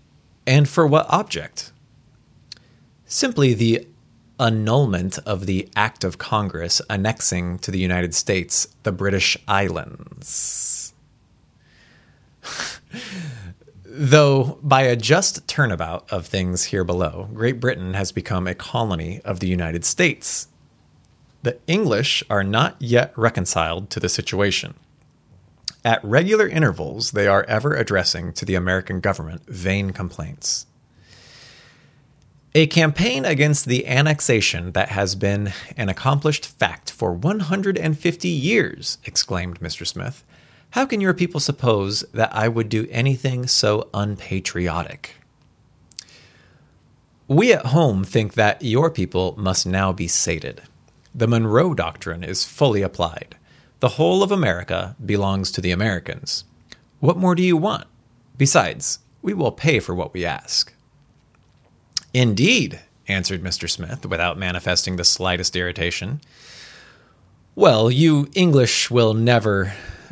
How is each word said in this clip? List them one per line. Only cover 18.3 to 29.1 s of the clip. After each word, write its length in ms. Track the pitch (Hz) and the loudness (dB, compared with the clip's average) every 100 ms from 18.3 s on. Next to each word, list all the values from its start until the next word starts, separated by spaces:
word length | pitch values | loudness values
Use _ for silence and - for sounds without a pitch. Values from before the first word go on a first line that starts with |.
| 92 92 | -4 -4
a 80 | 90 | -6
colony 640 | - 120 110 85 85 98 | -6 -2 -2 -2 -6 -10
of 140 | 104 90 | -8 -4
the 100 | 92 | -2
United 360 | 90 82 85 | -2 -2 -4
States. 640 | - - 175 - - - - _ _ _ _ _ _ _ _ _ | -4 0 0 0 -8 -8 -10 _ _ _ _ _ _ _ _ _
The 140 | 127 - - | -6 -4 -2
English 560 | 190 175 104 135 - - | 0 2 2 0 -2 -2
are 140 | 104 | -2
not 320 | 98 110 156 - | 0 0 0 -2
yet 320 | 120 120 143 - | 2 2 2 0
reconciled 720 | 110 - 85 90 80 85 101 | 0 0 -2 0 0 -2 -6
to 100 | - | -4
the 80 | - | -2
situation. 680 | - - 98 101 - - - _ _ _ _ _ - _ _ - - | -2 -2 0 0 0 -6 -14 _ _ _ _ _ -20 _ _ -12 -2
At 200 | 117 113 | 0 0
regular 440 | 104 127 185 214 208 | 4 2 4 2 2
intervals, 640 | 156 135 82 73 101 110 | 2 2 0 -6 -6 -4
they 160 | 104 101 | 2 4
are 160 | 98 | 4
ever 280 | - 107 143 139 | 2 0 0 -2
addressing 560 | 110 95 87 85 87 | 0 0 0 -2 -6
to 120 | - | -8
the 120 | 92 92 | -2 0
American 420 | 90 92 - 92 | 2 -2 -2 -2
government 440 | 98 | -2